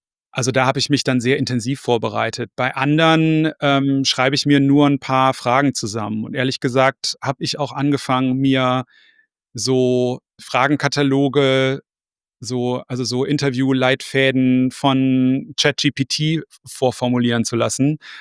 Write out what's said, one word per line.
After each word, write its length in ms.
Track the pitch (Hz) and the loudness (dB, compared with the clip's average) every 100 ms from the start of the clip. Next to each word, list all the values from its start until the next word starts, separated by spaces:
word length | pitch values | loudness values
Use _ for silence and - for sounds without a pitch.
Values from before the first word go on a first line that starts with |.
| _ _ _ | _ _ _
Also, 220 | - 127 | -4 -2
da 140 | 127 127 | 0 0
habe 100 | 139 | 0
ich 120 | - | 0
mich 140 | 139 | 0
dann 180 | - 127 | 0 0
sehr 160 | 117 139 | 0 0
intensiv 420 | 131 123 113 139 | 0 -2 -4 -4
vorbereitet. 720 | - 117 113 107 113 120 117 - | -2 -2 -2 -4 -4 -4 -8 -4
Bei 200 | 127 131 | -4 -2
anderen, 800 | 139 151 160 160 160 156 156 - | 0 4 4 4 4 2 0 -2
ähm, 420 | 143 139 139 135 135 | 0 2 2 0 0
schreibe 300 | - 131 135 | 0 0 0
ich 100 | 143 | 2
mir 140 | 143 | 4
nur 260 | 139 143 147 | 4 4 4
'n 140 | 139 | 2
paar 340 | - 131 131 | 0 0 0
Fragen 400 | 127 123 127 143 | 0 0 2 2
zusammen. 520 | - 110 110 104 107 113 | -2 -4 -6 -6 -6 -6
Und 100 | 139 | -4
ehrlich 240 | 123 - | -4 -2
gesagt 560 | 139 127 131 - - - | -2 2 2 0 -6 -6
habe 200 | 131 139 | -6 -6
ich 140 | - - | -6 -4
auch 140 | 139 | -6
angefangen, 640 | 139 139 139 - 127 131 131 | -4 -2 -2 -2 -2 0 0
mir 460 | 135 131 127 127 127 _ _ _ _ _ _ | 2 2 2 -2 -4 _ _ _ _ _ _
so 640 | 113 104 131 127 123 123 127 _ - | -8 -2 0 2 2 0 -4 _ -20
Fragenkataloge, 1400 | - 127 135 147 143 143 143 135 139 139 135 135 131 135 - _ _ _ _ _ | -4 0 2 2 -2 0 0 2 0 2 2 2 0 -2 -10 _ _ _ _ _
so, 440 | 110 127 123 123 - | -8 -4 -4 -4 -6
also, 160 | 127 | -6
so 220 | 120 123 135 | -4 -2 0
Interviewleitfäden 1400 | 147 139 127 131 131 127 131 - 135 135 131 127 127 127 | 0 0 0 0 2 2 0 -2 0 2 4 4 4 2
von 840 | - 139 131 131 131 127 135 - - | 0 0 2 2 2 2 0 -4 -2
Chat 200 | 147 - | -2 0
G 140 | 147 | -2
P 140 | 131 135 | -2 -4
T 360 | - 156 160 | -2 -2 -2
v-, 20 | - - - | -6 -16 -16
vorformulieren 800 | - 131 - 123 123 120 117 110 | -2 -2 0 -2 0 2 0 -2
zu 100 | 117 | -2
lassen. 420 | 117 - 139 156 - - | -2 0 0 -2 -8 -20